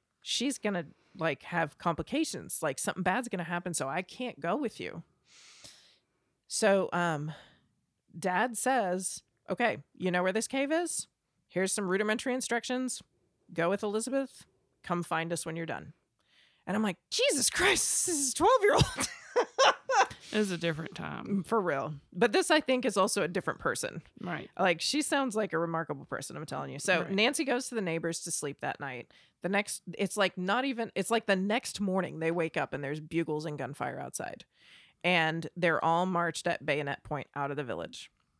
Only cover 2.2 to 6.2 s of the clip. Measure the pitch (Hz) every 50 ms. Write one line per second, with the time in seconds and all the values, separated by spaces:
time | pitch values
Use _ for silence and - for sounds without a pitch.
2.2 | 320 - - 160 - - - - - 151 135 - - - - - 180 180 185 240
3.2 | 240 226 - 180 170 160 180 175 175 180 165 - 139 135 143 180 185 - - -
4.2 | 254 240 - - 139 170 196 294 285 220 - - - 78 - 170 - _ _ _
5.2 | _ _ - - - - - - - - - - - - _ _ _ _ _ _